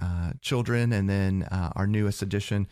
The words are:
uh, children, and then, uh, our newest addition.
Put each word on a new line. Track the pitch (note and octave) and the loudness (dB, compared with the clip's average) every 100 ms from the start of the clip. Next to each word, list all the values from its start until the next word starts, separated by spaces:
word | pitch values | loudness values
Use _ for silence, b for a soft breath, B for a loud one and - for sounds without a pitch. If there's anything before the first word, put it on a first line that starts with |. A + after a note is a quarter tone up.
uh, | F2+ F2 E2+ - | -4 -2 -2 -4
children, | - B2 A#2+ A#2+ A#2+ | -2 -2 0 2 2
and | G#2+ G2 | 2 2
then, | G2 F#2+ F#2+ - | 2 2 0 0
uh, | F#2 F2 - | -2 -2 0
our | G2 | 0
newest | G#2+ G#2 G2+ | 2 2 0
addition. | G2 G2+ - G#2 G2 | -2 -2 -2 -2 -2